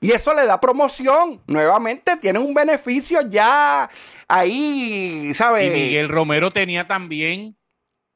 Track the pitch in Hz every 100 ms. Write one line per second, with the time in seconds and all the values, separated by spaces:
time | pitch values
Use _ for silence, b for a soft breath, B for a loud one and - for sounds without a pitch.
0 | 196 233 - 302 247 214 262 254 285 -
1 | 262 285 349 240 - 151 151 202 226 262
2 | - 339 202 190 277 285 294 285 247 247
3 | - 330 262 202 220 285 294 285 262 B
4 | B B B 190 180 240 302 285 240 208
5 | 185 160 147 143 233 226 190 156 135 147
6 | 151 156 156 151 180 202 190 175 175 196
7 | 175 156 156 180 214 208 _ _ _ _
8 | _